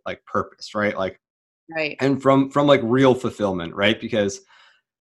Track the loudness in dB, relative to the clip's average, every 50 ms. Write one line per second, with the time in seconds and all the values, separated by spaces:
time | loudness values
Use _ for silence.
0 | _ -12 -12 -12 _ -6 -4 -4 -4 -6 -10 _ -18 -10 -6 -4 -2 -2 -2 -2
1 | -4 -6 -6 -10 _ _ _ _ _ _ _ _ _ -12 -8 -6 -6 -6 -4 -2
2 | 0 0 0 2 2 4 4 4 2 0 0 0 4 4 4 4 4 2 2 4
3 | 4 4 4 2 0 -6 -4 -2 -2 -2 -2 -4 -6 -8 -4 0 0 0 0 0
4 | -4 -4 -2 -2 -2 -2 -4 -8 -14 _ _ _ _ _ _ _ _ _ _ _
5 | _